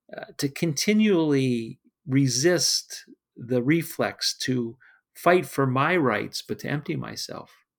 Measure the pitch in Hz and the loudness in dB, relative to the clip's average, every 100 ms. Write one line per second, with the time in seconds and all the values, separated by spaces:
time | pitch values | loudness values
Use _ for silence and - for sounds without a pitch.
0 | - - - - 143 - 170 139 - 214 | -18 -16 -14 -6 -6 -2 -2 -2 2 4
1 | 214 180 156 139 131 120 113 - _ _ | 4 4 2 2 2 0 -4 -14 _ _
2 | - 135 135 120 165 170 - - - - | 0 2 2 2 2 2 2 -2 -6 -18
3 | - - _ - 120 123 123 165 - - | -18 -20 _ -14 -2 0 2 0 0 -4
4 | 107 - - - - 127 117 120 _ _ | -4 -2 -6 -4 -2 -2 -4 -10 _ _
5 | _ - 175 180 139 - 135 127 151 180 | _ 0 4 4 2 0 0 2 2 2
6 | 131 104 107 - - - - 147 - 143 | 2 0 -4 -8 -10 -8 -6 -6 -6 -8
7 | 120 110 - - - _ _ | -8 -10 -10 -12 -16 _ _